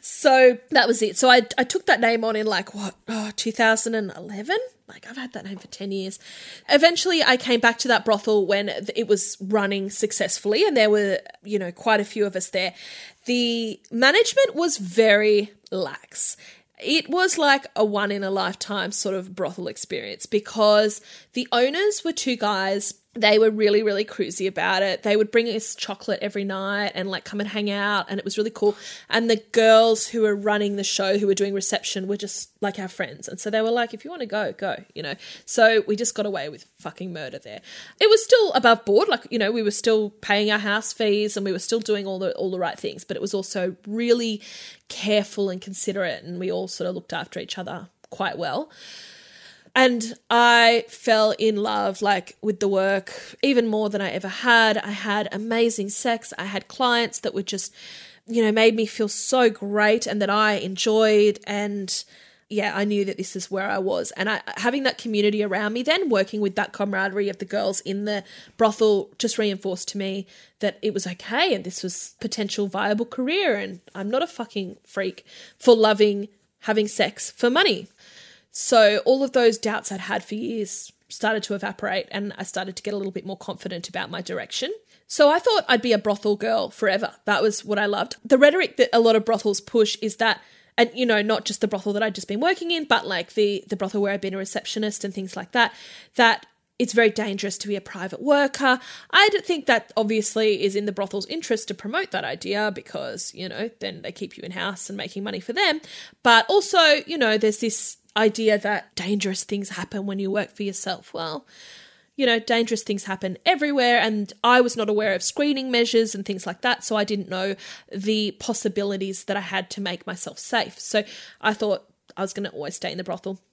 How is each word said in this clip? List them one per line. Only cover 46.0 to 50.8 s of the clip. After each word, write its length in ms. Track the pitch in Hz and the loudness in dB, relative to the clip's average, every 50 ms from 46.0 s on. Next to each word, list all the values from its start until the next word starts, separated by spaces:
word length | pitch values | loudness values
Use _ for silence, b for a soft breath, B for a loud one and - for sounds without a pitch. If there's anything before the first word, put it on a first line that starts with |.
| 185 170 131 - | -4 -4 -4 -8
and 160 | - - 175 180 | -10 -12 -10 -6
we 140 | 180 180 | -4 -4
all 160 | 175 180 190 185 | -4 -4 -6 -6
sort 200 | - - 175 180 | -6 -6 -6 -6
of 60 | 185 | -6
looked 180 | 180 175 _ - | -8 -10 _ -10
after 260 | 165 170 - - 180 | -10 -10 -8 -10 -12
each 180 | - - - - | -10 -10 -10 -12
other 300 | 180 - - 180 - 175 _ _ _ _ | -10 -10 -10 -12 -14 -18 _ _ _ _
quite 280 | - - 190 185 - - | -10 -6 -6 -6 -4 -6
well. 320 | 170 156 131 214 311 B B B B B B B B B B B B B B B B B B B B B _ | -6 -6 -4 -6 -8 B B B B B B B B B B B B B B B B B B B B B _
And 400 | 262 262 254 247 233 220 226 233 - _ _ | 4 4 4 4 2 -4 -6 -10 -14 _ _
I 580 | 233 233 240 240 240 233 233 226 233 233 | 4 6 8 8 8 8 8 6 6 4